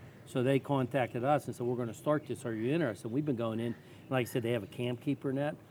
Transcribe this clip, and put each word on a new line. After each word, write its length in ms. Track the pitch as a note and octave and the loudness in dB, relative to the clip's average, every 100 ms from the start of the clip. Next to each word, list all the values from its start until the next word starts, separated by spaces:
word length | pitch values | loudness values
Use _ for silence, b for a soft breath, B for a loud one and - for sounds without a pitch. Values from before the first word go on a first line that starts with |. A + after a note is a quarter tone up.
| B B - | B B -4
So 160 | C3 | 0
they 160 | B2+ C#3 | 4 4
contacted 640 | - C#3 B2 C#3 A2+ A#2+ | 4 2 2 2 0 0
us 220 | C3 C#3+ B2 | 2 2 0
and 100 | A2+ | -4
said, 100 | A#2+ | -2
"We're 100 | A#2+ | 0
gonna 180 | A#2 | -4
start 320 | G2+ D3 D3+ D3 | -2 0 2 0
this. 180 | A#2 B2 | -6 -4
Are 80 | |
you 180 | A2 A#2+ | -2 2
interested?" 360 | E3 C3+ G2 A2+ | 2 2 -2 -4
We've 140 | C3 D3+ | -2 0
been 100 | A#2 | 0
going 220 | A2+ A2 | 0 0
in. 80 | A#2 | -2
And 440 | A2 - - - | -4 -12 -18 -2
like 160 | C3 A#2+ | 0 0
I 20 | |
said, 120 | C3 | 0
they 100 | A#2 | 0
have 100 | A#2 | 0
a 40 | G2 | -2
camp 320 | - B2 A#2+ | -4 -4 -2
keeper 300 | D3 C3+ C#3 | -2 -2 -2
and 80 | C3+ | -2
that. 180 | D3 - - | -2 -4 -12